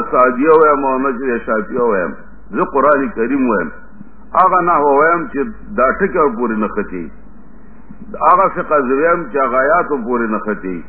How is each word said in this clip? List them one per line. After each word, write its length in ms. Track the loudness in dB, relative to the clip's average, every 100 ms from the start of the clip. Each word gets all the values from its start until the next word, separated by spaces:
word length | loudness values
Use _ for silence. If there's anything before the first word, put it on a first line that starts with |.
| 4
سعدیه 420 | 2 2 2 4 6
ویم 260 | 6 4 0
او 120 | 0
نه 100 | -2 -2
چې 280 | -2 -4 -2
شافعیه 400 | -4 -2 -2 0
ویم. 200 | 0 -2 -6 -14 -16 -8 -4
زه 80 | -2
قرآن 280 | 2 4 4 0 -2
کریم 280 | -2 0 2
ویم. 200 | 0 -2 -8 -16 -16 -16 -16 -2 4
هغه 200 | 4 4 2
نحو 240 | 2 4 4
ویم 220 | 4 2 -2
چې 100 | -4 -4 -6 -8 0
دا 100 | 0 2
ټکي 280 | 0 2 0 2
پورې 180 | -2 0
نه 40 | -2 -4
ختي. 300 | -6 -8 -12 -14 -18 -18 -18 -18 -18 -18 -16 -16 -12 -2 4
هغه 180 | 4 4 0
فقه 220 | 0 0 2
زه 80 | 2
ویم 180 | 2 0 -2
چې 60 | -2 0
هغه 120 | 2
آیاتو 320 | 2 2 2 -4 -2
پورې 220 | -2 0
نه 60 | -2 -4
ختي 320 | -6 -6 -8